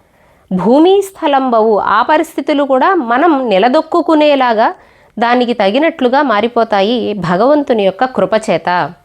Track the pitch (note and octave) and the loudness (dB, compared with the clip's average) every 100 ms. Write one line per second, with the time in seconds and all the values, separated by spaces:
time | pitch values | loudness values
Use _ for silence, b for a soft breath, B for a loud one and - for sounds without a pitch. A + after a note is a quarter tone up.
0 | b b b b b F#3 G3+ C#4 F4+ G4+ | b b b b b -2 2 4 4 2
1 | G4 - C#4+ C4+ C4 A#3 A3 G3+ - G#3 | -2 -4 -2 0 0 0 2 0 0 0
2 | B3 D#4 D#4+ - C#4+ D4 C#4 C4 E4 F#4 | 0 0 -2 -6 -2 -2 0 0 2 0
3 | A#3 A#3+ E4 C#4 B3 F#3 A#3+ D#4 D#4 F4 | 0 0 2 0 0 2 2 0 0 -2
4 | E4 D#4 D4+ C#4 B3 G#3+ C#4 - b b | 0 2 2 2 0 0 0 -2 b b
5 | b - A#3 B3 A#3+ A#3 G3 B3 D#4+ D#4+ | b -4 0 0 0 0 0 2 0 0
6 | B3+ C4+ C#4+ G#3 A#3 A#3+ A3+ G3+ G3+ B3 | 0 0 0 0 0 -2 0 0 0 -2
7 | G3+ G#3 E3+ F3+ B3 D4+ C#4 A3+ F#3+ F#3+ | -4 -4 -2 0 2 2 0 0 0 0
8 | B3+ B3+ F#3+ A3 G#3+ E3 F3+ F3+ D3 - | -4 -2 -2 -2 -2 -4 -2 -2 -4 -8